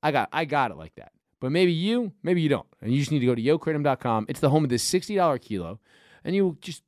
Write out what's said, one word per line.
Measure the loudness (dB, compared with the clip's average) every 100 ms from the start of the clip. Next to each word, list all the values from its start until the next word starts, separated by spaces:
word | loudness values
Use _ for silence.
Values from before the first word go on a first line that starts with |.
I | 2
got, | 0 0
I | -2
got | -2 0 0
it | -4
like | -16 -18
that. | -20 _ _ _
But | -2
maybe | 2 2
you, | 2 0 0 -2 -6
maybe | -2 2
you | 2
don't. | 0 -2 _
And | -2
you | 0
just | 2
need | 2
to | 2
go |
to | 2
Yo | 2 0
Kratom | 0 -2
dot | 0 0
com. | 0 -2 -2
It's | 0
the | 2
home | 4
of | 2
the | 0
sixty | 0 -2 0 0
dollar | 2 0
kilo, | -4 -6 -6 -12 _ _ _ -14
and | -4
you | 0 0 -2
just | -12 -16